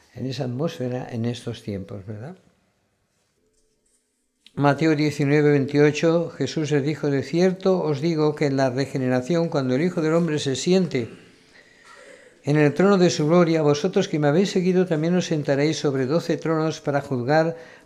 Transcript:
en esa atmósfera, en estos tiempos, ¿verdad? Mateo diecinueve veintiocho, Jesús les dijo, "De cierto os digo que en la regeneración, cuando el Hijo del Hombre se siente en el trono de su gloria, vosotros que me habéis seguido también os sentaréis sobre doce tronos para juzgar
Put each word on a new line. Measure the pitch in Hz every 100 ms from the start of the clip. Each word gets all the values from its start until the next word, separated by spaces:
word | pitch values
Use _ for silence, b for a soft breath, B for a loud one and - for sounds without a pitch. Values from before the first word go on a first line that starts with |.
| b
en | - 131
esa | 127
atmósfera, | 127 123 170 - 123 127 -
en | 117 120
estos | 120 120 110
tiempos, | - 95 95 104 95
¿verdad? | 104 139 185 _ _ _ _ _ _ _ _ _ _ _ _ _ _ _ _ _ _ _ _ _
Mateo | - 143 143 160 151
diecinueve | 151 147 139 151 147
veintiocho, | 143 131 143 147 147 165 170 160
Jesús | - 131 160 147
les | 147
dijo, | 143 151 147
"De | 139
cierto | - 170 185 180 190 185
os | 156 135
digo | 170 156 151 151
que | 147
en | 135
la | 135
regeneración, | 123 139 139 127 127 127 170 170
cuando | 156 127 127
el |
Hijo | 175 175
del | 156
Hombre | 165 170 151
se | 139 127
siente | 180 190 165 135 113 - - b b b b b b b b b b b 139
en | 151
el | 147
trono | 147 190 196
de | 175
su | - 151
gloria, | 170 165 160
vosotros | 147 143 190 196 185
que | 156
me | 147
habéis | 160 185
seguido | 190 180 180 180
también | 156 160 180
os | 175
sentaréis | 160 143 139 151 156
sobre | 151 135 127
doce | 165 - 160
tronos | 156 160 160 151
para | 147 139
juzgar | - 127 123 156 165 165 B B